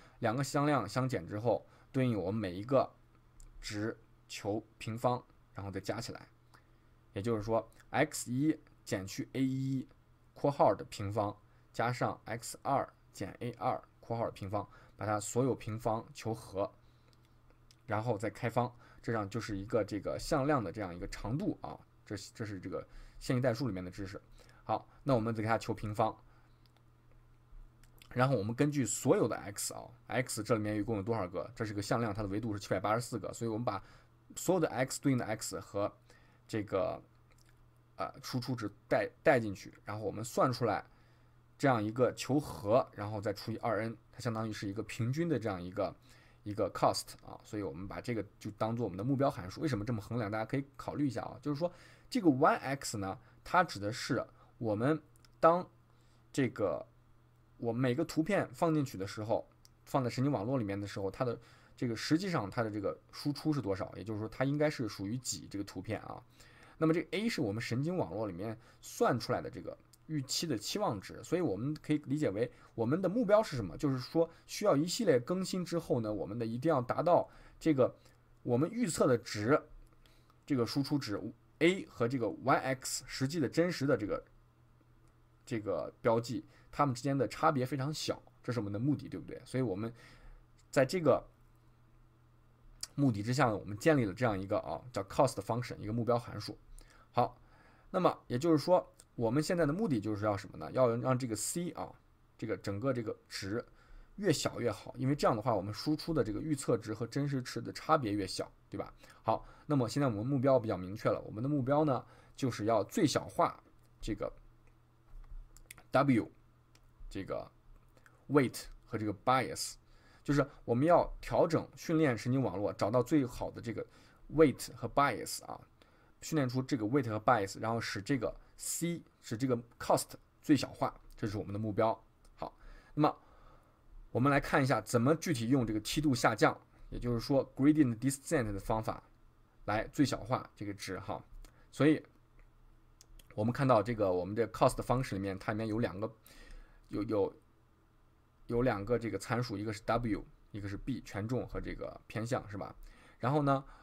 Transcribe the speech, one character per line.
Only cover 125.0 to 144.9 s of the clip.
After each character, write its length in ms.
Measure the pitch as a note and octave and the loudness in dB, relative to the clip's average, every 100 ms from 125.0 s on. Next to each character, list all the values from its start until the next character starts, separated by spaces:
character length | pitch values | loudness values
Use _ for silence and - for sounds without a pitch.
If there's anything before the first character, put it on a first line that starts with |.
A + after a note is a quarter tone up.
| C#3+ F#2+ - - - | -2 -4 -8 -12 -12
啊， 140 | - - _ - _ _ _ | -16 -18 _ -20 _ _ _
训 140 | - D#3 | -4 -2
练 120 | B2+ | 0
出 140 | B2+ | -2
这 160 | B2+ C3+ | -2 -2
个 80 | G#2+ | 0
weight 240 | C#3+ A#2 | 0 0
和 100 | G#2+ | 0
bias， 400 | C3 A#2 G2 - | 4 4 2 -4
然 120 | A2 | -2
后 100 | A#2 | -2
使 200 | - G#2 | -2 -4
这 160 | G2 C3+ | -2 0
个 180 | F#2 - - - | -2 -6 -14 -12
C， 440 | - - E3+ E3 - _ | -8 -4 -2 -4 -8 _
使 140 | - A2+ | -8 -2
这 120 | C3 | 0
个 100 | A#2+ - - | 0 -4 -4
cost 320 | - F3+ - - _ _ | 2 2 0 -12 _ _
最 140 | - C#3 | 4 4
小 120 | - | 4
化， 240 | - C3 - - - | -4 -4 -4 -16 -8
这 100 | A2 | -4
是 100 | G#2 | -4
我 60 | |
们 80 | F#2 | -6
的 60 | G2+ | -4
目 160 | A2 | -2
标。 260 | G2 A2 - - _ - - | 2 2 2 -8 _ -20 -12
好， 200 | - - - - - | -12 -12 -18 -20 -8
那 80 | - | 2
么 160 | D3+ - - - - - _ _ - - - | 2 2 -10 -20 -20 -20 _ _ -20 -20 -4
我 80 | A#2 | 2
们 120 | C#3 | 4
来 80 | C#3 | 4
看 220 | - D#3+ | 4 2
一 40 | C3 | 4
下 140 | A#2 | 2
怎 200 | - A#2+ | 2 4
么 140 | B2 D#3+ | 4 4
具 180 | F#3 | 2
体 140 | B2+ A2+ | 0 2
用 160 | C3+ A2 | 2 2
这 80 | |
个 60 | G#2+ | -2
梯 200 | - - | -2 0
度 140 | D3 | 2
下 220 | A#2+ C3 G#2+ | 4 2 4
降， 200 | D3 - - - - | 2 2 -8 -20 -14
也 100 | G#2 | -6
就 140 | A#2+ | -2
是 60 | A#2 | -2
说 340 | A#2+ C3+ B2+ - | 2 0 0 4
gradient 420 | C#3 D#3 B2+ A2 | 6 6 4 2
descent 540 | C3 C3+ - C#3 A2 | -2 -2 -2 0 0
的 80 | G2 | -4
方 240 | - A2 | -2 -2
法 200 | A2 - - - - _ _ - - | -2 -6 -12 -20 -20 _ _ -10 -2
来 220 | G#2+ - | -2 0
最 120 | - C3 | 2 2
小 120 | - | 2
化 320 | G#2+ B2 - - | -2 -4 -4 -10
这 100 | G#2 | -10
个 80 | |
值 240 | F#2+ - F2+ | -8 -8 -8
哈。 240 | - F2 - - - - - | -6 -8 -10 -18 -18 -20 -10
所 140 | - C#3+ | 2 4
以 160 | D3 - _ _ - - _ - - _ - - - - - | 4 0 _ _ -20 -20 _ -20 -20 _ -20 -20 -20 -10 -4
我 80 | |
们 80 | A2+ | -2
看 160 | A#2+ C3+ | 2 4
到 160 | A2+ | 6
这 100 | G2+ | 4
个 180 | A2 F#2+ | 2 2
我 120 | F2+ | 2
们 100 | F2+ | 0
的 140 | G#2+ G#2+ | -2 -2
cost 280 | - C3 - | 2 2 2
function 380 | - | 0